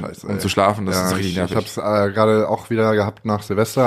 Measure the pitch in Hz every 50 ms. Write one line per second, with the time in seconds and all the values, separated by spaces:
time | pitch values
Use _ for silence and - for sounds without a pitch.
0 | 85 - - - - - 101 95 - 95 - 101 98 101 104 107 101 95 92 92
1 | 92 92 92 98 98 92 87 92 90 - 107 113 98 - - - - 104 107 104
2 | 101 101 98 110 110 110 110 107 101 76 107 - - - 117 110 110 110 107 104
3 | 98 104 - - - 107 104 101 - - 98 101 113 - - 135 127